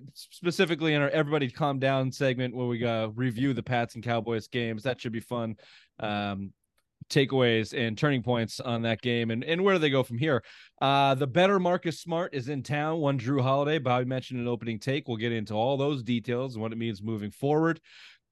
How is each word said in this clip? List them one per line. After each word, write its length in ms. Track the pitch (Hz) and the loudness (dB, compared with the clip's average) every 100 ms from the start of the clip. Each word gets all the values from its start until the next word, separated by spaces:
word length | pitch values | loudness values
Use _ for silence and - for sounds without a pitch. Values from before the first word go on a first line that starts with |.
| 139 | -14
specifically 800 | - - - 175 180 175 156 160 | -20 -20 -4 0 2 2 2 2
in 80 | 147 | 4
our 80 | 143 | 4
Everybody 380 | 160 147 151 127 | 2 2 2 0
Calm 280 | - 147 135 | 0 0 2
Down 320 | 131 135 131 | 2 2 0
segment 440 | - 135 123 127 120 | 0 0 0 -2 -4
where 100 | 123 | -4
we, 180 | 117 | 0
uh, 240 | 120 113 110 | 0 0 -2
review 440 | 107 127 110 139 | -2 -2 0 0
the 100 | 113 | 0
Pats 320 | - 120 117 | 0 0 -2
and 80 | 113 | -4
Cowboys 460 | 117 117 110 113 - | -2 -2 0 -4 -4
games. 340 | 123 113 110 | -4 -4 -4
That 180 | 127 120 | -4 -4
should 120 | 123 | -6
be 80 | 110 | -8
fun. 340 | - 120 113 104 - - _ - | -6 -4 -4 -6 -14 -20 _ -8
Um, 520 | 107 104 101 98 98 - _ _ _ _ - | -4 -2 -4 -6 -8 -14 _ _ _ _ -2
takeaways 640 | 151 123 131 123 113 107 - | 0 2 4 4 2 0 -2
and 180 | 117 101 | -2 0
turning 240 | 147 131 | 0 0
points 380 | 117 120 110 - | 0 -2 -2 -6
on 240 | 127 117 | -4 -2
that 180 | 117 110 | -2 -2
game 300 | 123 120 113 | 0 0 0
and, 140 | 113 | -2
and 180 | 156 170 | -2 0
where 120 | 196 | 2
do 40 | 185 | 4
they 120 | 151 | 4
go 120 | 135 | 2
from 160 | 120 117 | 0 -2
here? 240 | 156 123 - - - _ | 0 0 -2 -14 -20 _
Uh, 320 | 139 139 139 | 2 4 4
the 120 | 131 139 | 2 2
better 340 | 160 190 202 | 4 4 4
Marcus 400 | 180 180 170 143 | 2 0 -2 -6
Smart 340 | 170 165 185 | -4 -4 -2
is 140 | 143 120 | -6 -6
in 160 | 143 | -6
town. 340 | 120 147 156 165 | -2 -2 -2 0
One 180 | 143 139 | 0 0
Jrue 220 | 113 143 | 0 2
Holiday. 360 | 127 139 143 156 | 4 2 2 0
Bobby 280 | 127 123 127 | 2 2 0
mentioned 340 | 131 - 123 | -4 -6 -4
an 80 | 120 | -4
opening 320 | 120 117 110 | -2 -4 -4
take. 260 | - 139 - | -2 -4 -4
We'll 100 | 113 | -4
get 140 | 117 | -2
into 240 | 113 104 | -2 -2
all 220 | 107 120 139 | 0 0 2
those 260 | 143 139 | 0 -2
details 540 | 110 117 113 120 135 113 | -2 -2 0 -4 -4 -6
and 60 | |
what 100 | 113 | -6
it 60 | 113 | -4
means 220 | 117 95 | -4 -4
moving 260 | 107 107 104 | -6 -4 -6
forward. 500 | - 139 151 165 160 _ - - - _ | -2 2 4 2 0 _ -20 -20 -20 _